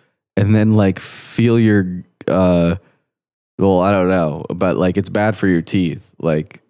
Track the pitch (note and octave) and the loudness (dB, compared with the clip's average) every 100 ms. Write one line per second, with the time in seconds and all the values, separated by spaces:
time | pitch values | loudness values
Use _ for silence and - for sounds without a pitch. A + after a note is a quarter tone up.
0 | _ _ _ - G#2 A2 G#2+ G#2+ G2 F#2 | _ _ _ -2 2 2 2 2 2 -2
1 | - - - - A#2 A#2 A2 G#2 F2+ F2+ | -8 -16 -10 -2 2 4 4 2 0 -6
2 | - - - F2+ F2+ F2 E2+ F2+ _ _ | -14 -10 -2 0 2 2 0 -2 _ _
3 | _ _ _ _ _ - G2 F2+ F#2+ G2+ | _ _ _ _ _ -2 0 2 2 2
4 | F2+ F#2 D#2 D#2 - F2 F#2 B1 F#2 F2+ | 2 0 -2 -4 -8 -4 -2 0 0 -2
5 | F#2 G2+ G#2+ G#2 G2 F2 E2 G2 F2 D2+ | -4 -2 -2 0 0 0 0 -2 -2 -6
6 | - - D#2+ D#2 D2+ - | -14 -8 -4 -4 -6 -14